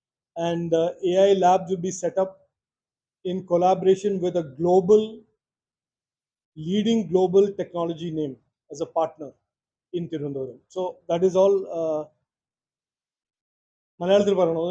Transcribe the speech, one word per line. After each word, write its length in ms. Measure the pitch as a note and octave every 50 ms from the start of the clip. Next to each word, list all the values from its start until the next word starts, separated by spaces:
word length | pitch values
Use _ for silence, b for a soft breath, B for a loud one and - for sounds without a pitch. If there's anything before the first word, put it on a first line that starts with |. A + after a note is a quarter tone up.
| _ _ _ _ _ _ _
And, 380 | E3+ E3+ E3+ E3+ E3+ E3+ E3+ E3
uh, 200 | D#3+ E3 F3 - - F#3+
A 280 | F3 F3+ F#3+ G3 G3+
I 20 | G3
labs 360 | F#3+ F3+ F3+ F#3 F#3+ F3+ E3+
will 140 | F#3+ F3 F3 F#3+
be 20 |
set 260 | F3 - F3+ E3 -
up 140 | F#3+ F#3+ F#3+ - _ _ _ _ _ _ _ _ _ _ _ _ _ _ _ _ _ -
in 200 | F#3 F3+ F#3+ F#3
collaboration 760 | - F3 E3+ F3+ F#3 F#3+ F3+ F3 F#3+ F#3+ F#3+ - G3+ G3 F3+
with 140 | F3 F3+ F3
a 60 | F3 D#3+
global, 580 | C#3 B2+ C#3 E3+ F3 F3+ F#3+ F3 F#3 G#3+ G#3+ G#3+ A3 A3+ - - _ _ _ _ _ _ _ _ _ _ _ _ _ _ _ _ _ _ _ _ _ _ _ _ _ _
leading 520 | D#3 D#3 E3+ F#3+ G#3+ G3+ A3+ A#3 A3+ F#3+
global 440 | D#3 F3 F#3 F#3 F3+ F3+ G3 G3+ G3 G3 F#3
technology 520 | - - - E3+ E3+ E3+ E3+ D3+ E3+ E3+
name 260 | D#3 D#3 D3+ C3+ B2+ - _ _ _ _ _ _
as 100 | D3+ C#3+
a 40 | D#3+
partner 460 | D#3+ - E3 D#3+ D#3+ D#3+ D#3+ D3+ B2+ - _ _ _ _ _ _ _ _ _ _ _ -
in 140 | F3 E3+ -
Tirunelveli. 480 | E3 D3 D3 C#3+ C#3 C3+ C3 B2 A#2+ - _ _
So 280 | - F#3 F3+ F3 - - _
that 160 | - E3+ F3 F#3
is 120 | F#3+ F3
all, 200 | F#3 F#3+ G3 G3+ F#3+ F#3+ F3+ E3+ E3
uh, 240 | D#3+ D#3+ D#3 D#3 D3+ D3+ _ _ _ _ _ _ _ _ _ _ _ _ _ _ _ _ _ _ _ _ _ _ _ _ _ _ _ _ _ _ _ _ _ _ _ _ _ -
മലയാളത്തിൽ 340 | F3 F#3 G3+ G#3 G3 G3+ G3 F3+
പറയണോ? 240 | F3+ E3 E3 D#3+ E3+ F3+